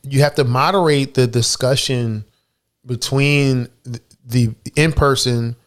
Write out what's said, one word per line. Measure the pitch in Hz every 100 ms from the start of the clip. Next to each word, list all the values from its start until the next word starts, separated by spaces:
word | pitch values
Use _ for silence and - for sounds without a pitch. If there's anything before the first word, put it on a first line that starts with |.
| 139
you | 139
have | 147 143
to |
moderate | 131 123 151 196 170 143 135
the | - 123
discussion | 120 113 - 127 131 - 127 117 110 104 _ _ _ _ _ 123
between | 120 - 135 139 143 139 131 120 _ -
th-, | 117 _ _ 123
the | 123 117 - - -
in-person | 160 151 143 131 127 120 117 117